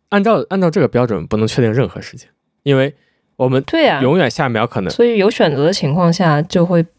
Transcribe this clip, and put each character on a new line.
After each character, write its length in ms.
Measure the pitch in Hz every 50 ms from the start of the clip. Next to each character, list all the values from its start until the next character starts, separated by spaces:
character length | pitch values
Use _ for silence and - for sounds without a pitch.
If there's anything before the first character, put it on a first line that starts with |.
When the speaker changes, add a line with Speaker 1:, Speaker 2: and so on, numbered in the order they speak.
| _ _
Speaker 1:
按 140 | 202 202 190
照， 220 | 226 214 147 - -
按 120 | 185 196
照 80 | 185 170
这 100 | 156 202
个 80 | 135 113
标 200 | - 120 127 113
准， 180 | 104 78 82
不 120 | - - 107
能 100 | 110 110
确 140 | - 139
定 120 | 120 110 107
任 160 | 131 120 90
何 100 | - -
事 160 | - - -
情， 140 | 131 - _ _ _ _ _ _ _ -
因 140 | 143 139 131
为 160 | 131 143 139 _ _ _ _ _ _ _ _ -
我 120 | 127 127
们 120 | 123 135 139
Speaker 2:
对 200 | - 320 330 311
呀。 180 | 226 170 120
Speaker 1:
永 160 | 131 127 156 185
远 120 | 156 117
下 180 | - - 147 127
一 40 |
秒 160 | 113 107 117 -
可 140 | - 113
能 80 | 92 87
Speaker 2:
所 140 | - - 240
以 120 | 240 233 208
有 140 | 190 214
选 220 | 247 - 214 160 143
择 120 | 131 147
的 80 | 170 196
情 200 | - 180 139 143
况 180 | 185 175 170 170
下， 280 | - 185 165 147 147
就 240 | 165 - - 180 170
会 200 | 180 180 170 165 - _